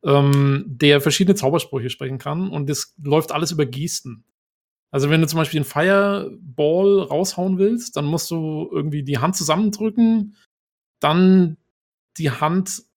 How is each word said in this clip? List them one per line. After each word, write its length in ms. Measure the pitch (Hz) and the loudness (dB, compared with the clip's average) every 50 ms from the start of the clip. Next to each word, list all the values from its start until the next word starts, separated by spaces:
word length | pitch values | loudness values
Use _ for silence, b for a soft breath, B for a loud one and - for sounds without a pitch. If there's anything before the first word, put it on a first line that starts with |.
| - | 0
ähm, 600 | 165 143 143 143 143 139 143 139 139 139 143 190 | 2 2 4 4 4 4 4 2 2 0 -2 -4
der 340 | - 139 120 151 147 147 143 139 | -8 -6 0 4 4 4 6 4
verschiedene 320 | 160 139 - 190 180 196 | 0 0 0 2 2 2
Zaubersprüche 560 | - - 131 147 165 165 - - 131 117 123 | 2 2 0 0 0 -4 -4 -8 -8 -6 -6
sprechen 260 | 123 _ 139 131 131 127 | -8 _ -10 -10 -10 -10
kann 300 | - 143 147 165 185 196 | -8 -8 -6 -6 -6 -6
und 220 | - 151 143 139 | -6 -6 -4 -4
das 240 | 147 - - _ _ _ 151 | -6 -6 -8 _ _ _ -4
läuft 300 | 143 143 156 156 - - | 0 0 0 2 0 -4
alles 200 | 151 165 160 170 | -4 -4 -4 -2
über 140 | 151 147 | -2 -4
Gesten. 580 | 127 117 135 151 175 - - - 131 117 110 _ _ _ _ _ _ _ _ _ _ _ _ _ _ | -4 -4 -8 -8 -6 -8 -10 -10 -12 -18 -18 _ _ _ _ _ _ _ _ _ _ _ _ _ _
Also 200 | - 139 135 147 | -4 -2 2 4
wenn 100 | 156 160 | 4 4
du 60 | 165 | 4
zum 120 | 147 156 160 | 2 0 -2
Beispiel 200 | 160 156 - 156 | -2 0 -2 -4
einen 60 | 143 | -4
Fireball 1400 | - - 147 156 185 196 196 202 202 202 202 190 - - - - 156 123 - 151 147 160 180 196 196 202 196 180 | -2 -2 0 2 2 4 4 2 2 -2 -4 -6 -8 -12 -16 -20 -18 -6 -2 0 0 2 2 2 4 4 2 2
raushauen 560 | 135 139 151 185 190 - - 180 190 190 180 | 0 -2 -2 -2 -2 -4 -4 -2 -2 0 2
willst, 380 | 190 208 233 240 240 - - | 2 0 0 -2 -6 -8 -6
dann 100 | - 147 | -4 -2
musst 240 | 143 156 165 - - | -2 -2 -2 -4 -4
du 380 | 170 165 160 156 156 151 160 - - | -6 -6 -4 -4 -6 -6 -8 -6 -4
irgendwie 300 | 160 143 156 147 147 143 | -4 -4 -4 -4 -6 -4
die 160 | 131 143 117 | -4 -4 -2
Hand 180 | 123 160 190 | 0 -2 -2
zusammendrücken, 1000 | - 175 147 156 170 220 208 202 - 214 220 214 - 233 226 226 226 208 208 B B B B _ _ _ _ _ _ _ _ _ _ | -2 -2 0 0 2 2 0 -2 -2 -4 -4 2 2 4 4 4 2 -2 -4 B B B B _ _ _ _ _ _ _ _ _ _
dann 560 | - 147 156 175 185 185 190 190 180 165 160 _ _ _ _ _ _ _ _ _ _ _ _ | 0 2 4 4 6 6 8 6 6 4 0 _ _ _ _ _ _ _ _ _ _ _ _
die 140 | - 165 147 | -4 -4 -2
Hand 540 | 123 - 156 151 170 185 185 - - - - _ _ | -2 0 -2 0 0 0 -2 -4 -8 -12 -14 _ _